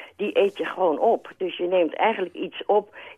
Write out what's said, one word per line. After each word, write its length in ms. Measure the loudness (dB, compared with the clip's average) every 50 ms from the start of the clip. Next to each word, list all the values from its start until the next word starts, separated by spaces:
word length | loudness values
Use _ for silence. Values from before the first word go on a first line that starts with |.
| -20 -14 -8
die 220 | -6 -4 0 2 2
eet 180 | 2 2 2
je 80 | -2 -6
gewoon 340 | -6 -2 0 0 2 2 2
op. 320 | 4 2 2 2 -2 -8 -10
Dus 200 | -8 -8 -6 -6
je 100 | -4 -2
neemt 280 | 0 2 2 2 0 0
eigenlijk 400 | 0 0 0 0 -2 -4 -8 -8
iets 300 | -8 -10 -10 -10 -4 0
op, 300 | 2 2 2 2 -2 -10 -20 -20 -20 -14